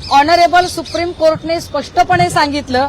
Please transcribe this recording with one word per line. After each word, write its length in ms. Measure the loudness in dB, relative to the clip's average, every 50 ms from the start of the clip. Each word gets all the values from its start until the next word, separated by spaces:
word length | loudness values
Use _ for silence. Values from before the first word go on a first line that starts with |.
| -4 2
ऑनरेबल 560 | 2 4 4 4 4 4 4 4 4 2 2
सुप्रीम 440 | 2 -4 -8 -8 -6 -6 -6 -6 -6
कोर्टने 500 | -4 -4 -4 -4 -4 -4 -6 -6 -6 -6
स्पष्टपणे 720 | -6 -6 -6 -6 -6 -2 -2 0 0 2 2 2 0 0
सांगितलं 580 | 0 0 0 0 -2 -4 -6 -2 -2 -2 -2